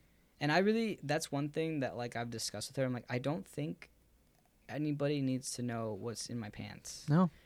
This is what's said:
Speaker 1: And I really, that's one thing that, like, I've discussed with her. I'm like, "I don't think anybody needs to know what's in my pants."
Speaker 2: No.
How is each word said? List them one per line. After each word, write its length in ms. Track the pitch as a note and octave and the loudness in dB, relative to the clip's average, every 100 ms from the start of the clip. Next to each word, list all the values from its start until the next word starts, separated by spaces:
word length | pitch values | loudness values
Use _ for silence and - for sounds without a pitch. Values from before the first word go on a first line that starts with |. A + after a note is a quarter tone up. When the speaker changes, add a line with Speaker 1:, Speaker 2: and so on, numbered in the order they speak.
| - _ _ - | -8 _ _ -4
Speaker 1:
And 120 | D3 | 2
I 60 | E3 | 4
really, 400 | G3+ A3 A3+ E3+ | 4 4 0 -2
that's 300 | C#3+ D#3 - | -2 -2 0
one 160 | C#3+ D3 | -2 -2
thing 320 | D#3 D#3+ D#3 | 0 0 0
that, 160 | B2 G2 | -2 -2
like, 200 | A#2+ A#2 | -4 -4
I've 120 | A#2+ | -4
discussed 400 | A2+ - G2+ - | -4 -6 -6 -4
with 80 | - | 0
her. 80 | |
I'm 80 | C3 | 0
like, 140 | B2 - | 0 -2
"I 100 | B2 | -2
don't 280 | C3+ F3 G3 | 0 -2 -4
think 420 | - D3+ F3 - _ _ _ _ _ _ _ - | -6 -4 -6 -12 _ _ _ _ _ _ _ -8
anybody 540 | B2 D3+ D3 C#3+ D3 | -2 0 2 2 2
needs 300 | C3 B2+ - | 2 0 -2
to 100 | - | -4
know 320 | B2 A#2 A2+ | -2 -2 -2
what's 320 | G2 A2 G#2 - | -4 -6 -6 -6
in 100 | A#2 | -6
my 120 | G#2+ | -6
pants." 560 | - G#2 - - - - | -8 -10 -12 -12 -6 4
Speaker 2:
No. 220 | D3+ F3+ - | 6 6 4